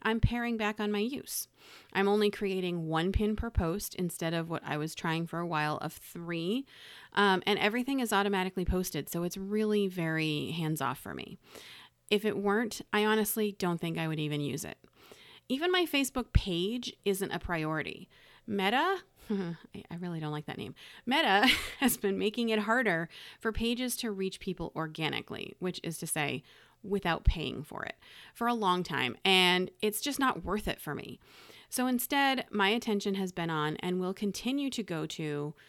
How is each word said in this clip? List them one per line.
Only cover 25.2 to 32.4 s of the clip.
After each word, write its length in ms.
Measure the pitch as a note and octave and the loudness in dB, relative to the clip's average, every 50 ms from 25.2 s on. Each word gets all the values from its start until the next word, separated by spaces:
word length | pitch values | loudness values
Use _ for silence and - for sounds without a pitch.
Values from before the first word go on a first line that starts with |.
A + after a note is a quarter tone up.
| - - - - - - - - | -6 -6 -10 -10 -10 -12 -10 -6
which 200 | F3+ F#3 F3+ - - | -6 -4 -4 -4 -6
is 140 | E3+ D#3+ - | -6 -6 -6
to 80 | E3+ | -6
say, 360 | - - D#3+ D3 C#3 B2+ C3+ - - - - - - _ _ - | -4 -4 -2 -2 -2 -4 -6 -8 -12 -20 -20 -20 -20 _ _ -6
without 420 | G3 G3+ G3 G3 F3 E3 - - | -4 -2 -2 0 0 0 2 4
paying 380 | - - E3+ C#3+ B2+ - - D3 | 2 2 2 0 -4 -6 -6 -10
for 200 | - - - - | -10 -10 -10 -10
it, 120 | - - _ - - - - - - - | -10 -12 _ -16 -20 -20 -20 -20 -14 -8
for 140 | - A#3 | -2 0
a 60 | A#3+ A#3+ | 0 0
long 300 | A3+ G#3 F#3 F3+ F3+ F3 | 2 2 2 2 2 2
time, 340 | - D#3+ C3 B2+ B2 - - - | 0 0 0 0 0 -2 0 2
and 460 | F#3+ F#3+ F#3 F3+ F3+ F3+ F3+ F#3 F#3 - - | 4 6 8 8 6 6 4 2 0 -4 -2
it's 180 | - G#3+ G#3 - | -2 -2 -2 -2
just 200 | - D4 C#4 - | -4 -4 0 2
not 240 | C4+ B3+ - F3 F3+ | 2 2 0 0 -2
worth 240 | F3 G3 G#3+ - | -2 -2 -2 -2
it 120 | F3+ - - | -2 -4 -4
for 140 | - D#3 C#3+ | -6 -8 -8
me. 260 | B2+ - - - - _ - - - - - - - - - | -8 -8 -12 -14 -18 _ -20 -20 -20 -20 -20 -20 -20 -16 -8
So 180 | - B3+ B3 | -4 -2 0
instead, 580 | B3+ B3+ A#3+ - - D4 C#4 C#4 C4+ C4 A#3 | 2 0 0 0 0 2 4 4 4 4 2